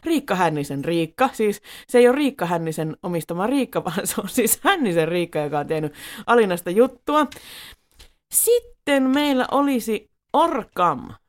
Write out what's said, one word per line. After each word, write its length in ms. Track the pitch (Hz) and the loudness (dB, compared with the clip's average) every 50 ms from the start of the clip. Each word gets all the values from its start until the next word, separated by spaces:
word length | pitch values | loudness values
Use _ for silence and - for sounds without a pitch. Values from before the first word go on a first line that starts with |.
| - | -4
Riikka 300 | 330 339 277 - - 196 | -2 -2 -2 0 -2 0
Hännisen 500 | 185 180 165 156 147 143 - 143 139 139 | 0 0 0 0 -2 -4 -4 -6 -6 -4
Riikka, 460 | 160 170 170 165 160 - - 254 254 | -2 -2 -2 -2 -2 0 0 0 0
siis 300 | - - 220 208 202 - - - - - - - | 0 0 -2 -2 -2 -4 -10 -20 -20 -20 -6 2
se 100 | - 240 | 6 6
ei 100 | 247 240 | 6 6
ole 80 | 247 | 6
Riikka 300 | 294 302 262 - - 180 | 4 0 0 -2 -2 -4
Hännisen 500 | 170 175 165 165 160 156 - 156 156 - - | -2 -2 -2 -2 -4 -4 -4 -4 -6 -6 -8
omistama 440 | - 180 175 165 - - 170 175 196 | -8 -6 -6 -6 -6 -6 -4 -4 -2
Riikka, 380 | 226 269 285 247 - - 170 156 | 0 0 -2 -2 -2 -4 -4 -6
<laughs> 0 | |
vaan 220 | 180 156 202 - | -4 -6 -6 -6
se 140 | - - - | -4 -6 -6
on 80 | 202 185 | -6 -2
siis 300 | - 262 208 - - - | 0 0 0 0 0 0
Hännisen 460 | - - 403 349 277 196 170 165 156 165 | 0 0 0 0 0 0 2 0 0 0
Riikka, 300 | 175 180 170 160 - 160 | 0 -2 -2 -2 -4 -4
joka 200 | 147 143 151 147 | -4 -2 -4 -4
on 80 | 147 | -4
tehnyt 260 | - 160 156 156 147 147 - - - - 226 - | -2 -4 -4 -4 -6 -8 -12 -18 -18 -16 -8 -2
Alinasta 440 | - 233 240 220 190 175 170 - 180 | 2 4 4 4 2 0 -4 -4 0
juttua. 560 | 175 214 254 262 269 - _ - 294 302 294 285 - - - - - - - - - _ _ _ _ - - - _ _ _ _ | 2 4 4 2 0 -6 _ -2 0 0 0 0 -4 -12 -20 -20 -20 -20 -20 -20 -20 _ _ _ _ -20 -20 -20 _ _ _ _
Sitten 680 | - - - 440 480 480 480 - - _ _ 285 285 269 | -2 0 2 4 2 2 0 -4 -14 _ _ 2 2 2
meillä 440 | 262 262 262 294 294 294 269 254 247 - | 4 2 2 2 2 2 2 0 0 0
olisi 600 | - 269 285 285 269 240 - 226 220 - - _ _ _ _ _ - | 0 0 2 2 0 -2 -2 -4 -4 -6 -6 _ _ _ _ _ 2
Orkam, 720 | 277 330 330 320 240 196 - _ - 180 170 143 123 58 - - - _ | 2 2 2 0 -4 -6 -6 _ 0 0 0 0 -2 -6 -12 -16 -18 _